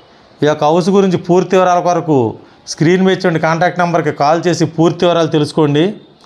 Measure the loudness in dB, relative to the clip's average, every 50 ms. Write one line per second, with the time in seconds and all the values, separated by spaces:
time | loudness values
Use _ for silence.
0 | -20 _ -20 -20 -20 _ -8 -2 -2 0 0 0 0 0 2 2 0 2 2 2
1 | 2 2 0 -2 0 0 0 0 2 2 2 2 2 2 2 0 0 0 -2 -2
2 | 0 0 0 0 0 0 -4 -8 -14 -20 -20 -20 _ -12 -6 -2 0 2 2 2
3 | 2 2 0 0 0 -2 -2 -2 -2 -2 -2 0 -2 -2 -2 -2 -2 -2 -2 -2
4 | -2 -2 -2 -2 0 0 0 0 0 -2 -2 0 -2 -2 0 0 0 0 0 0
5 | 0 0 0 0 0 0 0 -2 -2 -2 -2 0 0 0 2 0 0 -2 -4 -8
6 | -16 -20 -20 _ -20